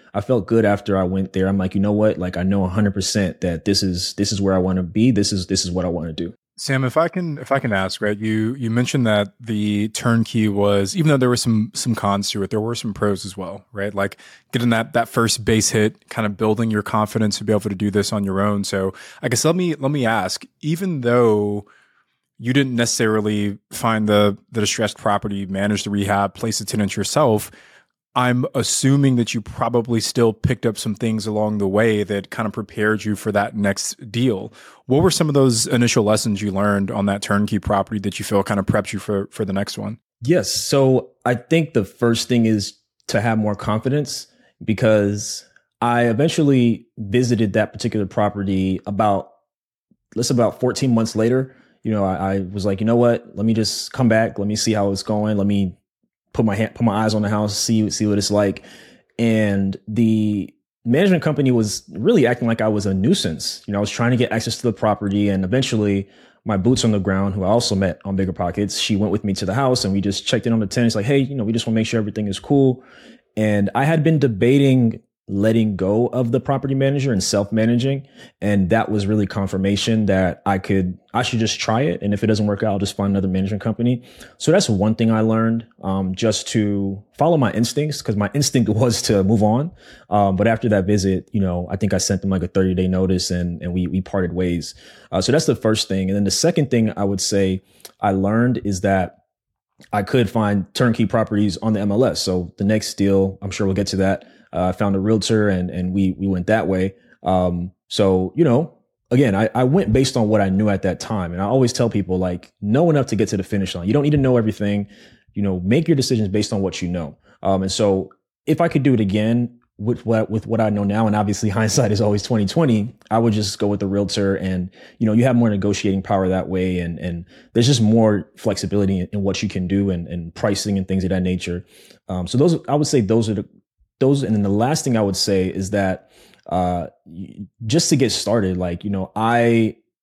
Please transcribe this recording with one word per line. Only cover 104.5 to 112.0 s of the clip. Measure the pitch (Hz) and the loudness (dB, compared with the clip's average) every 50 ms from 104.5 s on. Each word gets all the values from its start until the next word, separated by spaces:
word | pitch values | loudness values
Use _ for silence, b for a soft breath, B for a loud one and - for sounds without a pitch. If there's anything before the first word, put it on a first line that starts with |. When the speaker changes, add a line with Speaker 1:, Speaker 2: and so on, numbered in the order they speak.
| B | B
Speaker 1:
Uh, | 87 92 | -2 -2
I | 92 | -2
found | 92 - 104 101 95 | -2 -2 -2 0 0
a | 95 | 0
realtor, | 95 110 113 101 - - 113 107 104 104 | 0 2 2 2 2 2 2 2 2 2
and, | 95 90 90 87 | 0 0 -2 -4
and | - 92 90 92 92 | -4 -4 -4 -2 0
we, | 101 95 95 - | 0 0 0 0
we | - 98 | -2 -2
went | 98 92 90 90 | -2 -2 -2 0
that | 110 107 110 78 92 | 0 0 2 2 0
way. | 95 92 95 98 - b b b b b | 0 0 0 -2 -4 b b b b b
Um, | b 90 92 92 90 90 87 87 90 92 - _ _ - | b 0 2 2 2 0 -2 -4 -6 -8 -12 _ _ -6
so, | - - 101 95 95 92 92 90 - | -2 2 2 4 4 2 0 0 0
you | 147 165 | 2 2
know, | 127 117 147 170 - - _ _ _ _ _ _ - | 4 4 2 0 -2 -8 _ _ _ _ _ _ 0
again, | 123 131 143 110 95 | 2 4 4 4 2
I, | 98 113 - - | 2 0 0 2
I | 123 127 | 2 2
went | 131 151 196 - - | 2 2 2 2 2
based | 110 - - - - | 2 2 2 2 0
on | 123 110 104 | 0 0 2
what | 110 101 | 2 2
I | 98 | 2
knew | 95 95 101 107 104 | 2 2 0 2 0
at | 98 95 - | 0 0 -2
that | 92 82 - | -2 -4 -4
time. | - - 113 98 87 85 87 | -6 -6 -4 -4 -4 -4 -4
And | 90 | -4
I | 98 | -2
always | 101 131 135 127 117 - | 0 2 2 2 2 0
tell | - 120 104 | 0 -2 0
people, | 98 101 | 0 -2